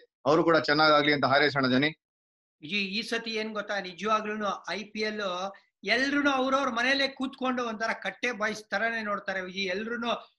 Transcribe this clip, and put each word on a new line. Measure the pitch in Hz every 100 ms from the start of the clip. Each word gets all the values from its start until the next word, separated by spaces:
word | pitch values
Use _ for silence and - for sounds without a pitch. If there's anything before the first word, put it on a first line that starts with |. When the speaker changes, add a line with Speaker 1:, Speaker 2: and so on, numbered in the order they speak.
| - _ 131
Speaker 1:
ಅವರು | 160
ಕೂಡ | 160 160
ಚೆನ್ನಾಗಾಗ್ಲಿ | 147 151 156 147 147
ಅಂತ | 143
ಹಾರೈಸೋಣ | 127 139 147 143 127
ಜನಿ. | 127 151 - _ _ _ _ _ _
Speaker 2:
ವಿಜಯ್, | 151 202
ಈ | 190 208
ಸತಿ | 214 233 226
ಏನ್ | 220 220
ಗೊತ್ತಾ, | 214 208 202
ನಿಜವಾಗ್ಲೂನು | 185 165 208 214 208 214 208 175 -
ಐ | 190
ಪಿ | 214 214
ಎಲ್ | 214 214 196 180 196 - _ _
ಎಲ್ರೂನು | 196 233 277 285 285
ಅವ್ರವ್ರ | 262 262 269 262
ಮನೇಲೆ | 226 254 277 269
ಕೂತ್ಕೊಂಡು | - 262 - 254 247 240
ಒಂಥರ | 220 226 202
ಕಟ್ಟೆ | 196 - 247
ಬಾಯ್ಸ್ | 208 214 214 -
ತರಾನೇ | 196 226 226
ನೋಡ್ತಾರೆ | 208 196 196 190
ವಿಜಯ್. | 185 190 190
ಎಲ್ರೂನು | 190 220 233 233 214 -